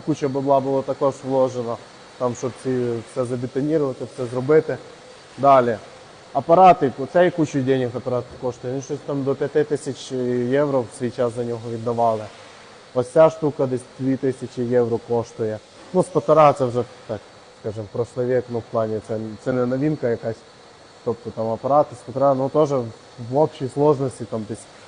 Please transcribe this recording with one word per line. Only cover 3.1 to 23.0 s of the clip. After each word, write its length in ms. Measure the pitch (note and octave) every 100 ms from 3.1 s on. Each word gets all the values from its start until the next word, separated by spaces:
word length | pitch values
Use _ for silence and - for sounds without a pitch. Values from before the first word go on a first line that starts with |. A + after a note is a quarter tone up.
все 120 | C3+
забетонірувати, 800 | B2 B2+ A#2+ C3+ D3 D#3 C#3 B2+
все 220 | B2 - B2
зробити. 500 | B2 B2+ D#3 D#3 B2+ - - - - - -
Далі. 380 | C#3 C3+ A#2+ G#2 - - - - -
Апарати, 600 | C#3 C3 E3+ F#3 F3 C#3 B2+
оцей 320 | C3 F3 F3+
кучу 300 | - D3+ C#3+
денег 300 | B2+ C3 B2 A#2
апарат 280 | B2+ B2 A#2+ -
коштує, 340 | B2+ A#2+ B2+
він 80 | C3+
щось 160 | C3 C#3 -
там 160 | C#3+
до 120 | C3+
п'яти 300 | C#3 C#3+ D#3
тисяч 480 | D3+ D3 - B2 -
євро 680 | C3 B2 B2 B2 C#3 D3 C3
в 180 | G#2+ -
свій 120 | B2
час 220 | B2 A#2+ A#2
за 80 |
нього 160 | A#2+ A#2 A#2
віддавали. 540 | A#2 A#2 A#2 A#2 A2 G#2+ - - - - - -
Ось 160 | B2+ A#2+
ця 200 | D#3+ D#3+
штука 360 | D#3+ D3+ C3+ C3
десь 140 | B2+ - -
дві 180 | C3 C3
тисячі 460 | C3+ B2 A#2+ -
євро 360 | A#2+ B2 A#2 A2+ -
коштує. 500 | A#2 A2+ - A2 G#2+ - - -
Ну, 100 | F3+
спотара 500 | F3 D#3 D3+ D#3 D3+
це 120 | C#3
вже, 200 | B2+ A#2+ A2+ - -
так, 140 | G#2+ - - - -
скажімо, 260 | A2+ G#2+ G#2
прошлий 340 | A#2+ A#2 C3 B2
вік, 180 | B2+ A#2+
ну, 100 | A#2
в 40 | -
плані, 300 | A#2 A2 A2 -
це, 100 | A2 A2 G#2+
це 80 | -
не 140 | B2+ B2
новинка 420 | C3 D3+ D3+ B2
якась. 280 | A2+ A#2+ A2 - - - - - -
Тобто 260 | - A2+ A2+
там 180 | A2+ A2+
апарати, 480 | A2+ C3 C#3+ C#3+ A#2+
спотара, 380 | - B2+ C#3
ну, 140 | C3 C3+
теж 220 | D3+ D3+ C#3 A#2 -